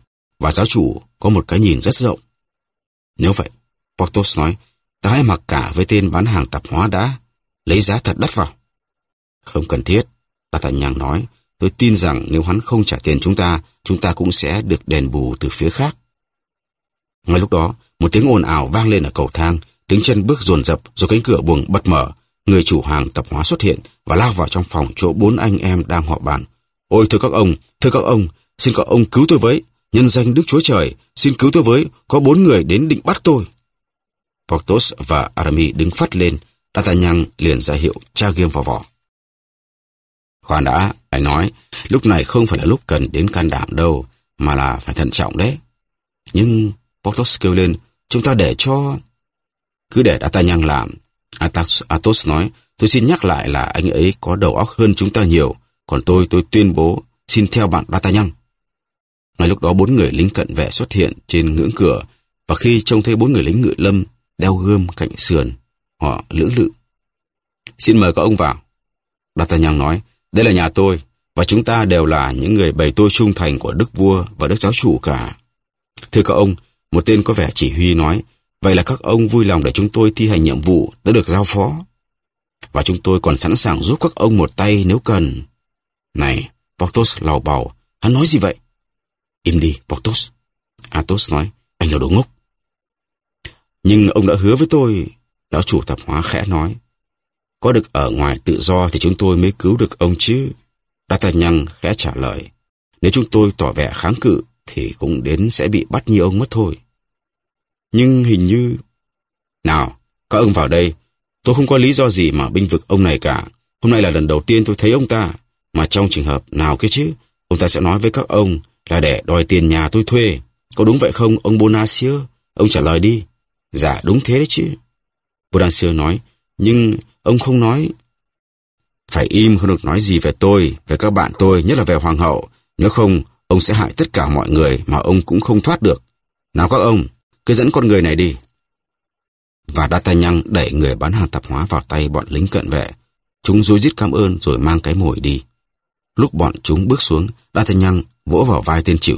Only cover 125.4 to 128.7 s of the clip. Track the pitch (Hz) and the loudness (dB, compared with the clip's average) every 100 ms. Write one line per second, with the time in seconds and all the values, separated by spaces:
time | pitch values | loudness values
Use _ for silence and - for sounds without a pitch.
125.4 | _ 92 90 85 87 80 76 95 - _ | _ 0 2 2 0 0 0 -2 -8 _
126.4 | _ - 101 120 113 107 - _ - 123 | _ -2 2 2 2 0 -8 _ 0 0
127.4 | 117 127 117 131 160 - _ _ _ _ | 2 2 2 0 -4 -8 _ _ _ _
128.4 | _ _ _ | _ _ _